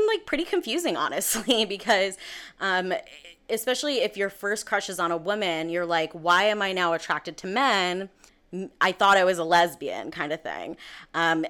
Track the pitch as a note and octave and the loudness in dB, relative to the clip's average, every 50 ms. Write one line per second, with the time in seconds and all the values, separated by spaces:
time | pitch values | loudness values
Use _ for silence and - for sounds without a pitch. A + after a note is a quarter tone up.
0 | G#4+ G#4+ A4 F4+ - - - C#4 E4+ - - F4+ E4+ A3+ A3+ E4+ F4 D4 F3 C#4 | 4 2 0 -2 -2 -4 -4 -4 -2 -2 -2 -2 -2 -2 -4 -4 -2 -2 -2 -2
1 | D3+ - C3+ D#3 - - - A3+ G#3 - B3+ A3 A3 F#3 G3 G3 - - A3 F#3+ | -2 -2 -2 -2 -2 -2 -4 -2 0 0 0 2 0 -2 -4 -4 0 2 2 2
2 | F#3+ G3 F#3+ - - - - - - - - _ - G3 F#3 F3+ F#3 F#3 F#3 - | 2 0 -2 -6 -14 -16 -16 -16 -16 -18 -12 _ -2 0 0 0 0 0 -2 -4
3 | - - C3+ D3 C#3+ F3 E3 _ _ - G#3+ G#3+ A3 B3+ B3+ B3 - D4 C#4+ A#3+ | -4 -10 -18 -20 -20 -20 -20 _ _ -6 -6 -4 -2 -2 -2 -2 -2 -2 0 0
4 | F3+ G#3 G#3 G3 G3 G3 - - - G3+ G#3 G#3 - - A3 G3 G3 - F#3+ F3 | -2 -2 -2 -4 -4 -4 -4 -6 -4 -4 -4 -4 -2 -2 -2 -2 -2 -4 -4 -4
5 | F3 E3+ E3+ E3+ D#3+ F#3 G#3 G#3+ G#3 F3+ E3 D#3+ D#3+ E3 E3+ F3 F3 E3+ E3+ E3 | -2 -2 -2 -2 -2 -2 -2 -2 -2 -2 -2 -2 -4 -4 -2 -4 -2 0 0 0
6 | D#3+ D#3 - E3+ D#3 F3 F3 F3+ G3+ G#3+ G#3+ G#3 G3 F#3+ F#3+ F#3 F3+ E3+ E3 D#3+ | 0 -2 -6 -4 2 4 4 6 6 4 2 2 0 -2 0 0 2 2 2 0
7 | - - E3+ D3+ - F3 D#3 - - F#3 F#3+ A#3+ C#4 C4+ A3 G3 F3+ F3+ F3+ F#3 | 0 -2 -4 -4 -4 -6 -12 -10 -8 -4 -2 0 2 2 2 2 2 0 -2 -4
8 | G3 F#3+ _ _ - - _ _ _ _ - F3+ F#3+ - - _ - F#3+ F#3 - | -6 -10 _ _ -20 -20 _ _ _ _ -10 -10 -10 -10 -4 _ 0 0 2 4
9 | G3+ G3 G3 G3 F#3 F#3 F#3+ E3+ E3 E3 F3 E3+ E3+ F3 C#3+ - D3 C3 F2+ G2+ | 6 6 8 8 6 6 4 2 2 4 6 6 6 4 2 -4 -8 -6 -6 -6
10 | G2 - - F3+ D#3 D3 D3+ - - - D#2 E2 F2 - E3 - - - - - | -8 -8 -8 -6 -4 -4 -4 -6 -6 -8 -8 -8 -10 -12 -12 -14 -16 -18 -20 -20
11 | - - - D#3+ E3 E3 E3 D#3+ D#3+ D#3+ | -20 -8 -2 0 2 2 2 2 0 -2